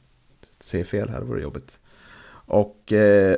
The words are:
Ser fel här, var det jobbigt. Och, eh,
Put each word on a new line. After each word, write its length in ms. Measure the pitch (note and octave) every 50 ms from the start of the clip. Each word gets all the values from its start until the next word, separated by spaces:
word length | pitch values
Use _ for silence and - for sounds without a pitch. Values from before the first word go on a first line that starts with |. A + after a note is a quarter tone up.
| _ _ _ _ _ _ _ _ _ _ _ _
Ser 240 | - - - E2+ F2+
fel 260 | - - G2+ G#2+ A2
här, 120 | A#2 C3
var 140 | - B2 A2+
det 60 | -
jobbigt. 380 | D2+ C#2+ C#2 - - - - _ _ _ _ _ _ - - - - - - - _
Och, 460 | - - G#2 G#2 - - _ _ - G#2+
eh, 440 | G#2+ G#2+ G#2 G2+ G2+ G2 F#2+ F#2+